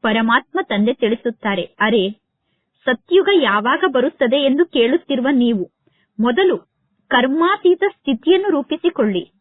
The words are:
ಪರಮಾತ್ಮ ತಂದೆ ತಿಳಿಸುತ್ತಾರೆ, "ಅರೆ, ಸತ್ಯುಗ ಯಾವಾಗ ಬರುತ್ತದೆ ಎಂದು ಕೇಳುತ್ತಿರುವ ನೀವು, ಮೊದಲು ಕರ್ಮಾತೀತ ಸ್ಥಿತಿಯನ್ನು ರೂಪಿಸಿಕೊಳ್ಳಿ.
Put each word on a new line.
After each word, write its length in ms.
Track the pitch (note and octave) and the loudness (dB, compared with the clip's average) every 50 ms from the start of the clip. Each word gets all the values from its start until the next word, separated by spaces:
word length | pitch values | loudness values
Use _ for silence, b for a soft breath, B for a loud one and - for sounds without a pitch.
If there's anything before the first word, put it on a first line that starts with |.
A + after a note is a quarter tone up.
ಪರಮಾತ್ಮ 580 | - A3+ G#3+ A3+ A3+ A3+ A#3 C4+ - _ - F4+ | -2 0 0 0 0 0 0 -2 -2 _ -8 -8
ತಂದೆ 320 | F#4+ _ - G3+ G#3 A#3 C4 | -6 _ -2 -2 0 0 0
ತಿಳಿಸುತ್ತಾರೆ, 680 | _ - G#3 A3+ - - A#3+ A3+ _ - G#3+ G3+ F#3 | _ -2 -2 -2 -2 -4 -8 -8 _ -6 -4 -4 -4
"ಅರೆ, 480 | F3 - _ - G#3 A3 A3+ A3 F#3 G3 G#3+ _ _ _ _ _ _ _ _ _ _ _ _ _ _ | -6 -10 _ -4 -2 0 0 0 -2 -2 -6 _ _ _ _ _ _ _ _ _ _ _ _ _ _
ಸತ್ಯುಗ 440 | C4+ B3+ - _ _ F4 G4 F#4 G4 G4+ | -4 -4 -4 _ _ 2 2 2 4 2
ಯಾವಾಗ 500 | F4 C4+ G#3 G3 G#3+ G#3 B3 C#4+ D#4 C#4 | 2 2 2 -2 -2 0 -2 -2 0 -2
ಬರುತ್ತದೆ 500 | C#4 C4 B3+ B3 C#4+ - _ C#4+ A#3 B3 | 0 0 0 -2 -2 -2 _ -2 0 0
ಎಂದು 280 | D4 C#4 C4+ C4 C#4+ F4 | 0 0 0 0 0 -2
ಕೇಳುತ್ತಿರುವ 640 | - - C#4+ A#3 A#3 C#4 E4+ - - C#4 C4 A#3+ C4+ | 0 0 0 2 2 0 -2 -2 -2 -4 -2 0 0
ನೀವು, 380 | C#4+ B3 A#3+ A#3 A#3 G3 F3 - _ _ _ _ _ _ _ _ _ - | 2 2 2 2 0 -2 -4 -8 _ _ _ _ _ _ _ _ _ -2
ಮೊದಲು 380 | G#3+ A#3+ B3+ F#4 G4 F#4 C4+ - _ _ _ _ _ _ _ _ _ | -2 0 0 2 2 2 0 -2 _ _ _ _ _ _ _ _ _
ಕರ್ಮಾತೀತ 760 | _ - B3 B3 C4 C#4 D#4+ E4 F4+ G4+ G4+ - F4+ F4+ - F#4+ G4+ | _ 0 0 0 0 0 0 0 0 0 0 2 0 2 2 0 -4
ಸ್ಥಿತಿಯನ್ನು 580 | - _ _ C#4 C4 A3+ - D#4 F#4 F#4 G4 G#4 | -4 _ _ -6 -6 -4 2 2 2 2 2 0
ರೂಪಿಸಿಕೊಳ್ಳಿ. 840 | E4 C#4+ - _ D4+ D#4 - E4+ - - A#3 G#3+ G3 F3+ - _ _ _ | -2 -2 -2 _ -8 -4 -4 -4 -2 0 -2 -2 -2 -4 -8 _ _ _